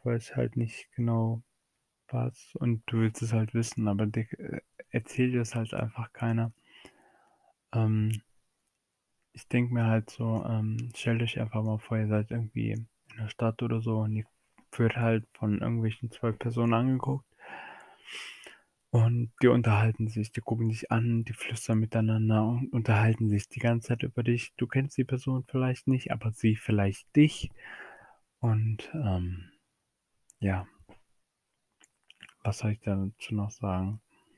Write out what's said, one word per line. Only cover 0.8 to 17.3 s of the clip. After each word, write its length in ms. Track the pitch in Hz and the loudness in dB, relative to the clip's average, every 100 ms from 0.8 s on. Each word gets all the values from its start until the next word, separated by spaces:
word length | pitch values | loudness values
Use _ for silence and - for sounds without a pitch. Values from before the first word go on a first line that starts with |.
| - | -12
genau, 480 | - 117 117 113 113 - _ _ _ _ _ - | -4 0 0 0 -2 -8 _ _ _ _ _ -8
was, 460 | 123 123 - - - | -4 -4 -6 -12 -4
und 260 | 123 113 - | -2 -2 -2
du 120 | 113 | 0
willst 220 | 113 110 | 0 0
es 100 | 113 | -2
halt 220 | 113 110 | 0 0
wissen, 340 | 117 113 - 107 | 0 -2 -2 0
aber 180 | 101 107 | 0 0
dir, 200 | 110 113 - | -2 -6 -8
äh, 220 | - - - - - | -10 -10 -12 -20 -6
erzählt 440 | 123 110 - 127 | -4 -4 0 0
dir 60 | 123 | 2
das 140 | 113 | -2
halt 200 | 120 110 | -4 -4
einfach 380 | - 113 - 113 | -2 -4 -6 -12
keiner. 400 | - 117 113 113 - _ - - _ _ _ _ _ _ _ _ | -4 -2 0 -2 -6 _ -20 -20 _ _ _ _ _ _ _ _
Ähm, 480 | 117 110 107 107 107 - _ _ _ _ _ _ _ _ _ _ | 0 2 2 2 -2 -8 _ _ _ _ _ _ _ _ _ _
ich 140 | - - | -20 -4
denk 220 | 123 123 | 0 0
mir 160 | 123 113 | 2 2
halt 240 | 113 110 | 2 0
so, 340 | - 117 113 - | -4 -2 -2 -2
ähm, 420 | 113 110 110 120 | -2 -2 -4 -6
stellt 280 | - - 113 | -6 -2 0
euch 160 | 117 - | 0 -2
einfach 220 | 113 110 | -4 -2
mal 160 | 110 107 | -2 -2
vor, 200 | - 113 | -2 -2
ihr 100 | 107 | 0
seid 220 | 107 107 | 0 0
irgendwie 420 | 117 110 117 110 | -4 -4 -4 -4
in 160 | 110 113 _ _ - | -4 -8 _ _ -10
der 100 | 110 | -8
Stadt 340 | - 117 113 | -2 -2 0
oder 180 | 120 113 | -2 -2
so 180 | 113 110 | 0 0
und 160 | 107 107 | 0 -2
ihr 80 | 110 _ _ _ _ - | -4 _ _ _ _ 0
wird 200 | 117 117 | 0 2
halt 300 | 117 113 110 | 2 2 0
von 260 | - 110 104 | -4 0 0
irgendwelchen 500 | 117 117 113 107 117 | 0 0 0 -2 -8
zwei 220 | - 117 | -4 -4
Personen 420 | 110 120 117 117 | -2 -2 0 2
angeguckt. 500 | 113 131 131 127 135 - | 4 2 0 0 -4 -6